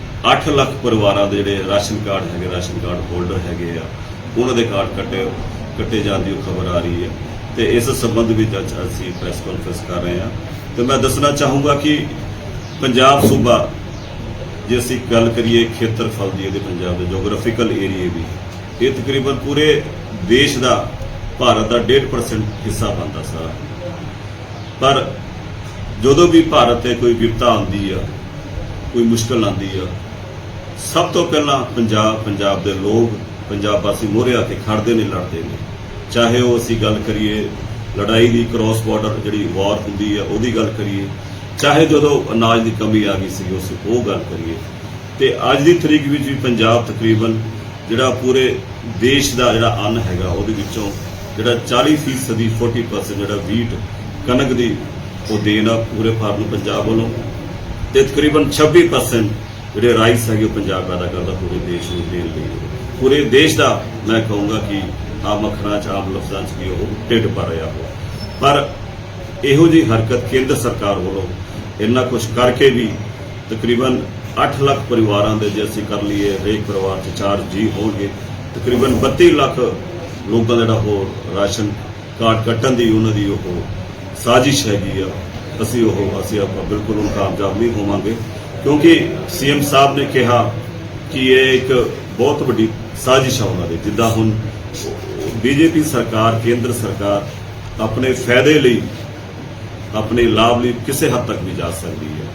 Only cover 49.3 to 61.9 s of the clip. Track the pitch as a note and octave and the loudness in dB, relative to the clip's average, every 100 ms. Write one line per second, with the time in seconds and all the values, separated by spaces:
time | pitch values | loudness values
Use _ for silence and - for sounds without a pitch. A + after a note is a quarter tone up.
49.3 | B2 - A2+ A2+ A2 G#2 A2+ G2+ F2+ F#2 | 2 4 4 2 2 0 0 0 -2 -2
50.3 | F#2 G#2 G#2+ G#2 A2 G2+ - - - - | -2 -2 -2 -4 -4 -6 -6 -10 -10 -10
51.3 | G#2+ A2+ A#2+ - B2 D3 D3+ C3+ C3 A2+ | -4 0 0 2 2 4 4 2 -4 -2
52.3 | A2+ A2+ A2+ A#2 A#2 - - - G2+ G2+ | 0 0 0 0 0 -2 -4 -6 -4 -4
53.3 | G#2 F2 A2+ A#2 - - - - - - | -4 -2 -2 -2 -4 -6 -8 -10 -8 0
54.3 | B2+ C3 A#2+ A#2 G2 - - - - - | 2 2 2 0 0 -6 -10 -10 -10 -4
55.3 | G#2+ G#2 G#2+ A2 A2+ G#2+ G#2+ A2 A2 G#2+ | 0 2 2 2 2 0 -2 0 0 0
56.3 | G2+ G#2+ G#2+ F#2+ G#2 G#2+ A2+ A2+ A2+ - | -2 -2 -2 -2 -2 0 0 0 -4 -6
57.3 | - - - - - - C3+ C3+ - D3 | -8 -10 -10 -10 -8 0 4 4 4 2
58.3 | D3+ C#3+ C#3+ D3+ E3+ E3 C3+ A#2+ A#2 G#2+ | 4 2 4 6 8 6 4 0 0 0
59.3 | - - - - G#2 A#2+ A2 A2+ A#2+ A2 | -2 -8 -12 -8 0 4 6 6 4 2
60.3 | G#2+ G#2+ G#2+ F#2+ F#2 F#2 F2+ F2 F2+ F2 | 2 0 0 -2 -2 -2 -4 -4 -4 -4
61.3 | F2 F2+ F2 D#2+ F2 E2+ | -4 -4 -4 -4 -4 -4